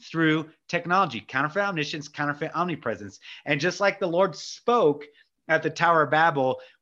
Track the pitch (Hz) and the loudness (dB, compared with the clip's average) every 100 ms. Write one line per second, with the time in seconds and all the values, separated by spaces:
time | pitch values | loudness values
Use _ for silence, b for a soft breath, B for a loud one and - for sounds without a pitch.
0 | - 165 160 156 151 _ - 175 175 185 | -8 0 2 2 -2 _ -6 -6 0 2
1 | 180 113 - 135 151 196 202 170 147 160 | 2 -2 -6 -2 -2 -2 -2 -4 -6 -8
2 | 143 - 147 147 156 156 180 151 123 101 | -10 -6 -6 -4 -6 -4 -4 -4 -6 -8
3 | 101 - B B 135 147 180 175 202 190 | -10 -18 B B -4 -2 -2 0 0 0
4 | 185 170 190 147 - - - 240 165 143 | -2 2 0 -2 -14 -6 0 4 4 2
5 | - b b _ - 160 156 156 170 165 | -6 b b _ -2 -2 -2 2 4 4
6 | 147 151 165 147 131 127 B B | 4 4 4 2 0 -2 B B